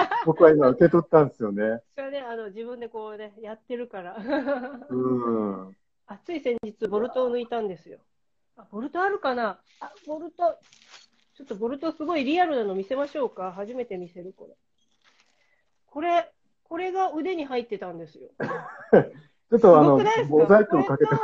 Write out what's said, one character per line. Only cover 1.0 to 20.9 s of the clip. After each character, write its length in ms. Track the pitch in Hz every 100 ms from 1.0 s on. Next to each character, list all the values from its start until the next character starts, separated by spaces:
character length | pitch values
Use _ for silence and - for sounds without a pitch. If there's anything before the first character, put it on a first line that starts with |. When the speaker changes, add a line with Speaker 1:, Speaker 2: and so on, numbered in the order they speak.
| -
Speaker 1:
っ 20 |
た 160 | 160
ん 40 | 139
で 80 | -
す 80 |
よ 80 | 107
ね。 320 | 101 110 117 _
Speaker 2:
<laughs> 40 |
そ 80 | -
れ 40 | 269
は 40 |
ね、 100 | 277
あ 140 | 247 226
の、 120 | 214
自 180 | 202 233
分 140 | 247
で 100 | 233
こ 200 | 233 214
う 80 | 208
ね、 160 | 214 208
や 140 | 214
っ 60 | 220
て 180 | - 240
る 100 | 233
か 140 | 196
ら。 160 | 175 196 220 285 262 262 247 262 -
Speaker 1:
う 60 | 127 127 123 117 113 104 95 95
ん。 80 | - _
Speaker 2:
<laughs> 140 | _ -
あ、 100 | 202 -
つ 80 |
い 60 | 320
先 180 | 269 233
日 240 | 214 214 214
ボ 120 | 208
ル 120 | 247
ト 120 | 254
を 60 | 247
抜 80 | 240
い 80 | 233
た 160 | 233
ん 60 | 208
で 100 | 165
す 100 | -
よ。 120 | - _ _ _ _ _ _
あ、 80 | 202
ボ 100 | 208
ル 80 | 285
ト 140 | 349
あ 40 | 392
る 120 | 403
か 160 | 277 247
な？ 240 | 214 - _ -
あ、 140 | - - -
ボ 100 | 302
ル 140 | 330
ト。 260 | - 339 - _ _ _ - _ _ _ -
ち 60 |
ょ 20 |
っ 40 | 269
と 60 |
ボ 140 | 202 226
ル 100 | 277
ト 140 | 330
す 120 | 320
ご 140 | 311 330
い 60 |
リ 180 | 254 339
ア 60 | 349
ル 80 | 269
な 80 |
の 100 | 202
見 100 | 190
せ 120 | 190 262
ま 100 | 285
し 120 | 311
ょ 60 | 247
う 40 |
か。 220 | 196 185
初 240 | 180 208 254
め 100 | 240
て 120 | 185
見 120 | 175
せ 140 | 180
る、 100 | 180 -
こ 120 | 170
れ。 80 | _ _ _ _ _ _ _ _ _ _ _ _ _ _
こ 160 | 285
れ、 300 | 339 339 339 _ _ _
こ 140 | - 330
れ 140 | 370
が 200 | 370 370
腕 220 | 311 330 349
に 100 | 277
入 160 | 247
っ 60 | 240
て 100 | 196
た 140 | 185
ん 80 | 170
で 80 | 160
す 120 | -
よ。 100 | 131
Speaker 1:
<laughs> 80 | - - - - - - 190 - - _ _ -
ち 20 |
ょ 40 | 226
っ 20 |
と 200 | 196 156
あ 40 |
の、 160 | 147 135
Speaker 2:
す 0 |
ご 0 |
く 40 |
な 100 | -
い 40 | -
で 60 |
す 60 | 139
か？ 60 | 151
Speaker 1:
モ 100 | 160
ザ 120 | 202
イ 40 | 427
ク 120 | -
を 40 |
か 140 | -